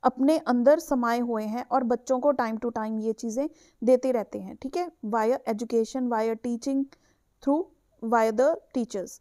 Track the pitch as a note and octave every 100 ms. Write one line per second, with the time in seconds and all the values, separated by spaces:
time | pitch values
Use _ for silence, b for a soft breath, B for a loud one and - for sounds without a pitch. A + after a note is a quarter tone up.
0 | - - C4+ D#4+ D#4+ B3 A#3+ D#4 D#4+ C4
1 | A#3+ A#3 A#3+ A3+ G#3+ A3+ - C4+ A#3+ A#3+
2 | - B3+ D4 C#4 A#3 A3 A#3+ A#3 G#3+ A3
3 | A3 A3 A#3 A3 D4+ b b b A3 B3+
4 | C4 B3 G3+ G#3+ F#3+ - C4+ F4 F4 E4
5 | G#3+ A3+ G#3+ B3+ - A3 A#3 A#3 A3 C4+
6 | B3 A3+ A3+ A3+ B3 A#3 C#4 C4+ C#4 b
7 | b b _ _ - D4 - _ _ _
8 | A3+ A#3 A3 A3 C4+ E4+ _ C4 A#3 G3+
9 | F3+ -